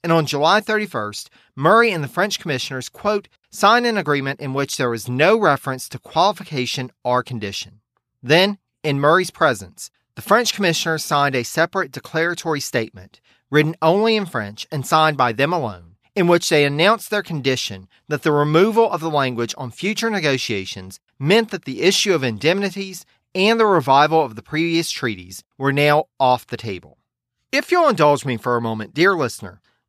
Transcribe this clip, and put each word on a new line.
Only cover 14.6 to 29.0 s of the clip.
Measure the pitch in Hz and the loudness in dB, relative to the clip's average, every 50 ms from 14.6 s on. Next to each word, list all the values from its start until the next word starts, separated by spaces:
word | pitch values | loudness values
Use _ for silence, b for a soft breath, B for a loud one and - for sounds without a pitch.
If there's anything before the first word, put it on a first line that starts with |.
| - - - | -12 -8 -8
and | 147 127 | -8 -4
signed | - 165 156 156 156 151 | 0 2 2 2 2 2
by | 135 127 120 113 | 2 0 0 0
them | 110 135 151 180 | 0 0 0 0
alone, | 170 135 113 90 90 85 85 92 _ _ _ - | -2 -4 -6 -8 -12 -18 -20 _ _ _ _ -2
in | 202 180 | 0 4
which | 175 175 170 - - | 4 4 4 2 2
they | 170 147 147 | 2 2 2
announced | 143 143 147 165 196 226 214 - - | 2 2 2 2 2 2 2 -2 -4
their | 214 208 196 | -4 -4 -4
condition | - 170 147 123 135 131 123 - - 104 95 92 - _ _ _ - | -4 -6 -4 -2 -2 -2 -2 -4 -8 -10 -14 -16 -20 _ _ _ -8
that | 151 143 - | -6 -2 0
the | 160 147 | 2 2
removal | 147 147 151 151 165 190 226 214 226 226 226 | 2 2 4 4 4 4 4 4 4 2 2
of | - 165 | 2 -2
the | 156 165 | -4 -2
language | 156 147 135 127 123 113 120 113 - | -2 0 0 -2 -2 -4 -6 -6 -6
on | - 135 120 | -8 -12 -12
future | 113 - - 196 220 - 226 226 | -10 -6 -6 -6 -4 -4 -4 -4
negotiations | 220 196 160 147 135 127 - - 113 98 95 - - 98 92 92 - - _ _ _ - | -4 -2 0 0 0 -2 -2 -4 -6 -6 -6 -8 -12 -14 -14 -16 -18 -20 _ _ _ -6
meant | 135 147 196 226 226 220 | 0 2 2 2 2 0
that | - - - | -4 -10 -10
the | - 131 101 131 | -10 -6 -2 0
issue | 185 196 - - 208 185 | 2 2 2 2 0 0
of | 156 131 | 0 0
indemnities | 123 110 104 98 151 180 196 202 196 185 196 196 190 185 175 - _ _ _ _ _ - | -2 -4 -2 0 0 0 0 -2 -4 -6 -8 -10 -12 -12 -16 -20 _ _ _ _ _ -4
and | 185 190 208 233 226 | 0 2 2 4 4
the | 220 | 4
revival | 214 196 165 127 127 135 139 147 156 160 160 151 | 4 4 2 4 4 4 4 4 4 4 2 0
of | 123 107 | 0 -4
the | 107 - | -12 -14
previous | - - 151 165 170 165 165 165 - | -6 -4 -2 -2 0 0 0 -2 -2
treaties | - - - 120 107 90 90 90 92 - - _ _ - | -6 -6 -4 -6 -6 -6 -10 -18 -18 -20 -20 _ _ -6
were | 135 139 139 | -4 -2 0
now | 143 147 147 147 151 - _ _ - | 2 2 4 4 2 0 _ _ 0
off | 135 127 127 123 - | 2 2 2 0 -2
the | - 127 | -8 -14
table. | - - 113 98 87 - 73 69 _ _ _ _ _ _ _ _ _ _ _ | -10 -10 -10 -10 -10 -12 -18 _ _ _ _ _ _ _ _ _ _ _ _
If | - 277 - - | -4 -4 -2 0
you'll | 359 359 339 294 | 2 2 4 4
indulge | 226 160 156 147 147 135 - | 4 4 4 4 4 2 0
me | 139 123 | -4 -6
for | 110 - 123 123 | -4 -2 -2 -2
a | 120 117 | -2 -2
moment, | 113 113 110 107 - - | -4 -6 -6 -10 -8 -2
dear | 139 | 0